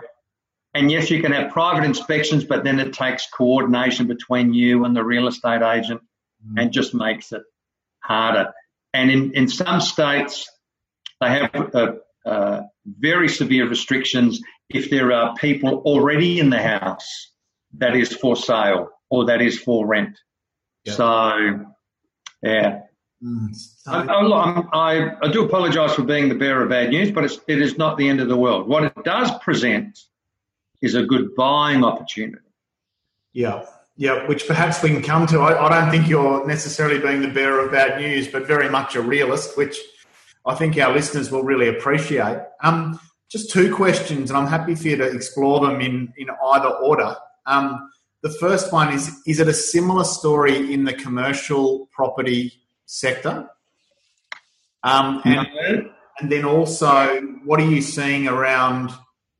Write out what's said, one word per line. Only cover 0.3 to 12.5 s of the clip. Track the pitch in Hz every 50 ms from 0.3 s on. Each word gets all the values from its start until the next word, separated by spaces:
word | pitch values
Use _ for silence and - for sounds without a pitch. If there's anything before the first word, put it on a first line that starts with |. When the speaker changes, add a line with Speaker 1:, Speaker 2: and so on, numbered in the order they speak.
| _ _ _ _ _ _ _ _ -
Speaker 1:
and | 147 143 143
yes, | 156 160 160 160
you | 165 151
can | - 147
have | 143 135 - -
private | - 165 165 175 175 143 151
inspections, | 143 123 - - - 156 151 151 - 156 143 -
but | - 139 139 127
then | 139 135 135
it | 131 135 131
takes | - 131 127 127 127 - -
coordination | - - 127 123 131 131 - 120 123 123 127 127 123 - 123 123
between | 120 120 - - 131 123 123 120 117
you | 120 123 123 123 123 120
and | 120 120
the | 117 113
real | 113 120 120 123 123
estate | 120 - - 120 117 113
agent | 117 113 117 117 110 117 - 117 - _ _ _ _ _ _ _ 110 110
Speaker 2:
Mm. | 107 113
Speaker 1:
and | 120 120
just | - 135 120 - -
makes | 120 110 110 110 113 - - 117
it | 104 - _ _ _ _ _ _ _ _ _ _ _
harder. | - - 113 110 113 113 110 101 95 - - - - _ _ _ _ _ -
And | 131 127 131
in, | 135 135 135 135 -
in | 139 127 127
some | - - 185 180 190 175
states, | - - - - 151 143 143 139 139 - - - - - - _ _ _ _ _ _ _ _ _ _ - - _
they | 127 120
have, | 127 143 139 113 - - - - -
uh, | 123 113 101 - - - _ _ _ -
uh, | - 107 104 101 101